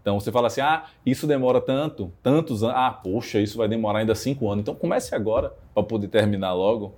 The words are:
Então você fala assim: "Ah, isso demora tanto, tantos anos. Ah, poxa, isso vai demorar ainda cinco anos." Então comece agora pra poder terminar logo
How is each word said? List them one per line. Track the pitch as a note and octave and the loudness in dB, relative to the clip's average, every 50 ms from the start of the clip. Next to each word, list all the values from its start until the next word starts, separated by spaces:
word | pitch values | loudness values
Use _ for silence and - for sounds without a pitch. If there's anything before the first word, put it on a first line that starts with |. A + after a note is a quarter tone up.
Então | _ G2+ G2+ G2+ | _ -2 -2 -2
você | G3+ - | -2 0
fala | G2+ B2 A#2+ | 0 2 0
assim: | A2+ - C#3 | 0 0 0
"Ah, | C3+ D3 D#3+ D#3+ - - _ _ _ | 0 0 0 0 -4 -14 _ _ _
isso | B2+ C3+ - - | -2 -2 0 0
demora | D3+ D3 C3+ B2+ B2+ B2 B2 | 0 0 2 2 2 2 2
tanto, | - - C3 C3+ D3+ D3+ - - G2 F2 - _ | 2 0 -2 -2 -2 -4 -6 -8 -10 -10 -10 _
tantos | _ B2 C#3 D#3+ E3 D#3 B2+ G2+ A2 | _ 2 2 2 2 0 -2 0 0
anos. | A#2 B2+ | 0 2
Ah, | B2+ B2+ B2 | 2 0 0
poxa, | - - - F#2 F#2+ A#2+ - - - G#2+ | -2 -4 -6 -4 -4 -4 -4 0 0 0
isso | G#2 G#2 - | 0 0 0
vai | A#2 A2 | -2 0
demorar | G#2 A2+ A2+ A2 G#2 G#2 G#2+ | 0 0 0 0 0 0 0
ainda | A2 A2 G#2+ | 2 2 0
cinco | G#2+ - C3+ C#3 C#3 A#2+ G#2 | 0 0 -4 -2 -2 -2 -2
anos." | G2+ G#2 | -2 -2
Então | G2+ C#3+ - | -2 -4 -6
comece | - - E3+ - C4 - - - | -4 -2 0 0 -2 -2 -2 -4
agora | C3 G2+ G#2+ A2 B2+ C#3+ - - - - - - | -4 -2 0 0 0 0 -2 -10 -14 -20 -4 -2
pra | G#2+ F#2 | -2 -2
poder | - A2+ G#2+ G2+ | 0 -2 -4 -4
terminar | F2+ - G#2+ F#2+ G#2 G#2 F#2+ G2 F#2+ F2+ | 2 2 2 4 4 0 0 -2 -2 0
logo | F2+ F#2+ G2+ A#2 A2+ G2+ G2 - | 2 2 2 2 0 -4 -10 -12